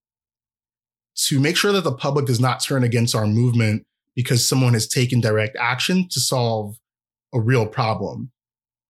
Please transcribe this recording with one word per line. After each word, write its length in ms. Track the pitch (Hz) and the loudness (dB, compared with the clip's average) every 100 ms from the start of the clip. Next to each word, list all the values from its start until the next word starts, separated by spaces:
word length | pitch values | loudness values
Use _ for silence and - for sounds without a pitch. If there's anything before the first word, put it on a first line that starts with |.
| _ _ _ _ _ _ _ _ _ _ _ - - | _ _ _ _ _ _ _ _ _ _ _ -6 -2
to 140 | 139 | 2
make 160 | 147 180 | 2 2
sure 160 | 208 | 2
that 120 | 196 | 2
the 100 | 165 | 0
public 320 | 123 147 147 131 | -2 -2 0 0
does 120 | 113 | 0
not 240 | 131 123 | 0 0
turn 220 | - 139 | -2 0
against 300 | 123 117 117 | 2 0 0
our 120 | 120 107 | 0 0
movement 580 | 110 123 117 110 107 - _ _ | 2 2 2 2 0 -6 _ _
because 340 | - 123 123 - | -6 0 0 2
someone 260 | 131 123 | 2 2
has 120 | 120 - | 2 0
taken 340 | 139 123 123 | 0 2 2
direct 360 | 110 107 107 - | 2 0 -2 -4
action 520 | 120 123 - 185 180 | -4 -2 0 0 0
to 100 | - | -2
solve 580 | - 131 117 110 101 107 _ _ _ _ _ | -2 0 0 -2 -6 -12 _ _ _ _ _
a 80 | 123 | -4
real 260 | 107 127 107 | 2 2 0
problem. 640 | - 110 98 95 69 - _ _ _ _ _ _ | -2 -2 -2 -6 -8 -14 _ _ _ _ _ _